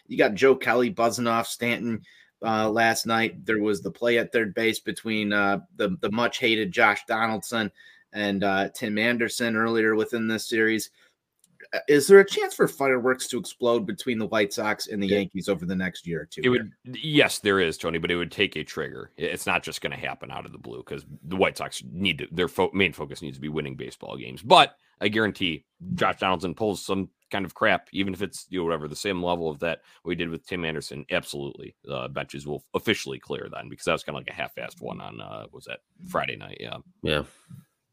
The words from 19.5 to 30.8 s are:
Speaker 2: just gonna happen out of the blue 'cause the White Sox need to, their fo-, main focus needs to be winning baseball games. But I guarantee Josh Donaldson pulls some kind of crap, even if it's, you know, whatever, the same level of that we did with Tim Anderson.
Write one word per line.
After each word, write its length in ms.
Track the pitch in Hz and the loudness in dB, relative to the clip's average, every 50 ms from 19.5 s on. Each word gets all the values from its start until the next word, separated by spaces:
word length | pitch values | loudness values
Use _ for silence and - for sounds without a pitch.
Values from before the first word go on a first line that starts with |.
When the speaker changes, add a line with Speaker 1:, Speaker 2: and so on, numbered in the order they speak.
| 90 85 | -2 -2
Speaker 2:
just 200 | - 80 - - | -2 -6 -8 -8
gonna 160 | - 76 69 | -6 -8 -6
happen 340 | 67 73 67 65 - - 65 | -6 -8 -8 -8 -10 -12 -12
out 160 | 69 69 67 | -12 -12 -12
of 40 | 67 | -14
the 60 | 65 | -16
blue 240 | - - 58 60 64 | -16 -14 -14 -12 -12
'cause 240 | - - 73 69 - - 71 - 67 | -12 -10 -12 -12 -12 -14 -20 -18 -10
the 100 | 78 92 | -6 0
White 220 | 95 95 78 71 | 2 2 2 2
Sox 260 | - 73 69 - - 65 62 | -2 -8 -8 -8 -12 -12 -12
need 280 | 71 87 98 92 80 71 | -8 -2 -2 -2 -2 -2
to, 80 | - - | -6 -4
their 160 | 80 87 87 | 0 0 0
fo-, 240 | - - 98 92 85 - | 0 2 0 0 2 2
main 180 | 95 98 82 | 2 0 0
focus 300 | - - 78 69 - - | 0 -4 -10 -10 -10 -10
needs 160 | 80 71 67 | -10 -10 -10
to 40 | 67 | -8
be 80 | 71 76 | -8 -6
winning 260 | 76 78 73 69 65 | -4 -4 -6 -6 -8
baseball 420 | 65 62 - - - - - - | -10 -12 -14 -12 -14 -12 -12 -12
games. 240 | 67 57 60 64 - | -12 -12 -12 -14 -12
But 360 | 92 123 185 165 139 - - _ _ _ _ _ | 4 6 8 8 8 6 0 _ _ _ _ _
I 100 | 98 107 | -2 0
guarantee 560 | 107 113 110 98 90 - 98 85 78 - - _ _ _ 87 92 90 | 2 2 2 2 0 0 -2 -2 -2 -4 -8 _ _ _ -8 -8 -2
Josh 240 | - 110 95 90 - | 0 0 0 2 2
Donaldson 360 | 101 95 92 80 92 87 78 | 2 2 2 2 0 -4 -2
pulls 280 | - 110 107 92 - - | 0 0 0 0 -2 -4
some 260 | - 95 98 92 - _ _ _ _ | -2 -2 -2 -2 -6 _ _ _ _
kind 160 | - 101 95 | -6 -6 -6
of 80 | 82 - | -6 -2
crap, 360 | - - 107 92 85 - - | 2 4 4 4 2 0 -4
even 240 | - 95 98 98 92 | -4 -2 -2 -2 -2
if 80 | 87 101 | -4 -6
it's, 240 | 87 - - - - | -6 -6 -12 -12 -6
you 100 | 92 92 | -4 -2
know, 60 | 85 | 0
whatever, 220 | 82 82 76 76 | 0 -2 -2 -4
the 80 | 73 73 | -8 -8
same 260 | - - 101 95 90 | -6 -4 -2 -2 0
level 260 | 87 87 87 85 82 | 0 0 0 0 0
of 120 | 80 76 71 | -4 -4 -2
that 220 | 85 85 78 - _ - - _ - | -2 -2 -2 -4 _ -18 -20 _ -6
we 120 | 85 82 | -6 -4
did 140 | 85 87 82 | -2 -2 -4
with 180 | 82 80 - | -6 -8 -8
Tim 180 | - 92 87 82 | -8 -6 -4 -4
Anderson. 400 | 80 78 73 | -4 -4 -6